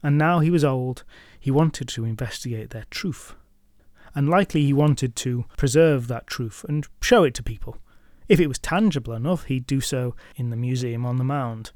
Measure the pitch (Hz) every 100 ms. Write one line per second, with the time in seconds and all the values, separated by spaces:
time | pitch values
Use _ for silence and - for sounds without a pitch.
0 | 147 147 156 175 160 175 143 131 127 120
1 | - - - - 139 135 160 - 123 -
2 | 113 110 117 - 123 113 113 113 - -
3 | 190 131 - - _ _ _ _ - -
4 | - 147 143 185 196 160 143 139 151 143
5 | 131 - 127 123 117 - 139 139 165 139
6 | 120 117 - - 113 - - 151 143 -
7 | - 240 156 - 113 110 - - - -
8 | - - - 180 156 127 - 170 214 143
9 | 117 113 131 180 - 131 123 135 - 131
10 | 123 - - - 123 117 123 127 123 117
11 | 123 127 127 143 123 113 110